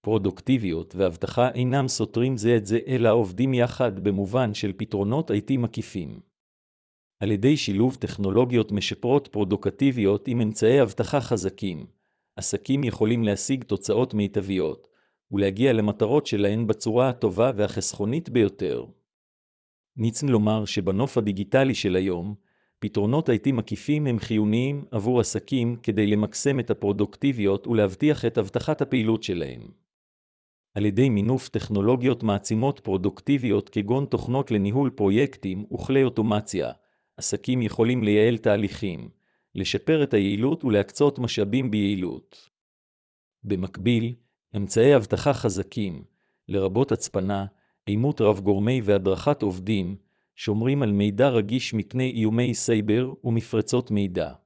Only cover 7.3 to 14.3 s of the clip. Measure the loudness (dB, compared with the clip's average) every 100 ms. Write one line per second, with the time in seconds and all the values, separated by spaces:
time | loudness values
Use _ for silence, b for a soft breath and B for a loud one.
7.3 | 2 2 2 0 0 0 0 -10 -4 0
8.3 | 2 2 2 0 -2 -4 -4 0 0 0
9.3 | -4 0 0 -2 0 0 2 2 2 -2
10.3 | -2 -2 2 4 4 2 0 -2 -2 0
11.3 | -2 -2 -4 -8 -8 -12 _ _ _ _
12.3 | -10 -6 -6 -2 -2 0 0 2 2 2
13.3 | 0 -2 -4 -2 -6 0 0 2 0 0